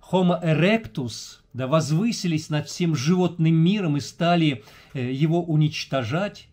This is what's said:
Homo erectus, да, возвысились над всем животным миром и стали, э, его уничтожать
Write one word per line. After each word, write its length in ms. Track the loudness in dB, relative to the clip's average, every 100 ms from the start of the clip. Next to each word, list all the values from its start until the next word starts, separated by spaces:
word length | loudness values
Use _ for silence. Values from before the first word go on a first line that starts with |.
| -2
Homo 320 | 0 2 0
erectus, 920 | 0 2 2 2 -2 -8 -8 -10 -16 -20 _
да, 140 | -8 0
возвысились 800 | 0 2 0 0 -2 -2 -2 -2
над 180 | -6 -6
всем 280 | -4 -2 0
животным 580 | 0 2 0 0 2
миром 420 | 4 4 2 0 -2
и 40 |
стали, 640 | -4 -4 0 2 2 0 -10 -20 -14 -8
э, 160 | -6
его 320 | 0 0 0
уничтожать 1040 | 0 2 2 0 -4 -4 -2 -4 -4 -8 -20